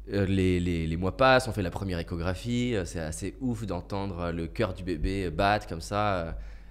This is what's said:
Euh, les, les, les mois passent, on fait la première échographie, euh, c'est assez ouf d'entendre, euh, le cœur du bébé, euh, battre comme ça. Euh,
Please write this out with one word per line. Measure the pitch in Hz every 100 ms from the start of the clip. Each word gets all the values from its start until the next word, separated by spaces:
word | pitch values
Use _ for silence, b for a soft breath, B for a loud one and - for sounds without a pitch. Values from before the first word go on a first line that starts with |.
| -
Euh, | 101 95
les, | 95 92 90
les, | 87 85 82
les | 82
mois | 95 90
passent, | 131 127 120
on |
fait | 104
la | 87
première | - 98 87
échographie, | 82 85 85 92 120 120 123 107
euh, |
c'est | 80 90
assez | 78 78 92 -
ouf | 131 110 104
d'entendre, | 87 - 101 98 85
euh, | 85
le | 85 82
cœur | - 104
du | 92
bébé, | 90 78 92 98 87
euh, |
battre | 78 98 104 -
comme | 82
ça. | - 101 104 92
Euh, | 82 - B B B